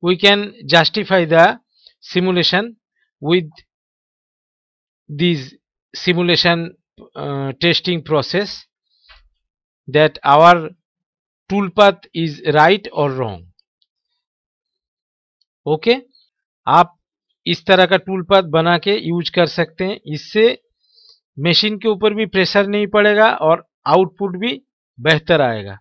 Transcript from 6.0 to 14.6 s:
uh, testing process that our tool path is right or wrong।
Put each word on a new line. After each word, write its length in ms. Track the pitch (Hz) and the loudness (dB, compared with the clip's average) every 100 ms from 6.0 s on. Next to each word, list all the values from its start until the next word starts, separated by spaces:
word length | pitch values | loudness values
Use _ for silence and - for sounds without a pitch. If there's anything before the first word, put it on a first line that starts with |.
| - 175 175 165 180 170 170 - _ _ - - | -4 -2 0 0 0 -2 -6 -14 _ _ -20 -14
uh, 360 | 143 139 139 135 | -10 -8 -8 -4
testing 440 | 175 151 - 175 | -2 -2 -4 -8
process 480 | 143 151 127 175 202 - _ _ _ _ _ - _ _ _ _ _ _ - | -4 -4 -4 -6 -6 -12 _ _ _ _ _ -20 _ _ _ _ _ _ -4
that 320 | 139 156 - | 0 0 0
our 460 | 139 143 170 175 160 - _ _ _ _ _ _ _ | 2 6 6 6 0 -14 _ _ _ _ _ _ _
tool 200 | 196 196 | -4 -4
path 360 | 175 202 196 _ | 4 4 4 _
is 280 | - 165 147 - | -6 -6 -6 -2
right 340 | 147 156 202 202 | 2 4 2 -2
or 160 | - 143 | -4 -4
wrong। 300 | 131 120 92 87 _ _ _ _ _ _ _ _ _ _ _ | -4 -8 -10 -18 _ _ _ _ _ _ _ _ _ _ _